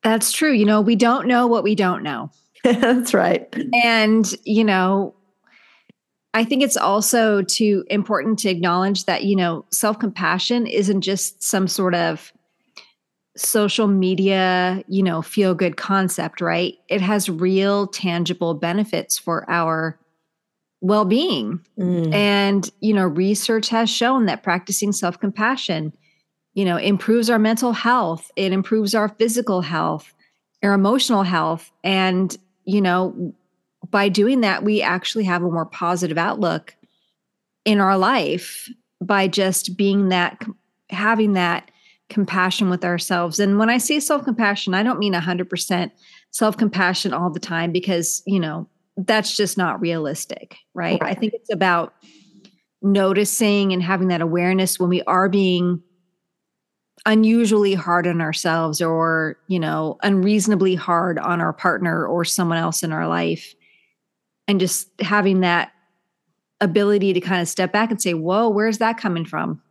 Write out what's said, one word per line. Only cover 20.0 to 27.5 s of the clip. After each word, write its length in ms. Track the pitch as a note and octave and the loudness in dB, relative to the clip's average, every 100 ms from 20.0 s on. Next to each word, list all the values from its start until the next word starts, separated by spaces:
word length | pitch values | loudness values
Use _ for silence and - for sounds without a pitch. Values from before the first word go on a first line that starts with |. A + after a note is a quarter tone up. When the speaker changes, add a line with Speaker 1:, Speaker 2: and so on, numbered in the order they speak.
| _ _ _ _ _ _ _ _ | _ _ _ _ _ _ _ _
Speaker 1:
well-being. 800 | F#3 G#3+ F#3+ A3+ F4+ E3 G#2+ E3 _ - | 0 2 4 2 2 -2 -4 -8 _ -6
Speaker 2:
Mm. 340 | F3+ F3+ D#3+ | -2 0 0
Speaker 1:
And, 580 | D#3 G#3 G3+ G3 G3 F3 _ | 2 2 2 2 0 -2 _
you 120 | G#3+ | 0
know, 120 | G#3 | 2
research 640 | F#3 D3+ F#3+ G#3 - A3 G#3+ | 2 0 0 0 0 -2 0
has 200 | A3+ A3+ | 0 0
shown 380 | - A#3 C4 G#3 | 0 0 2 0
that 160 | A2+ | 0
practicing 500 | - F3 F3 F#3+ G#3 | -2 -4 -2 -4 -2
self-compassion, 1000 | G3 F3 F3 G3+ G3+ A3 C4 - D#3+ D#3 - _ _ _ _ _ | -2 -4 -2 -6 -2 -2 -2 -4 -4 -6 -10 _ _ _ _ _
you 100 | - | -2
know, 120 | F#3+ E3+ | 0 0
improves 540 | F#3+ G3 - A#3 A3+ | 0 0 2 2 2
our 80 | A#3 | 2
mental 340 | A3 | 2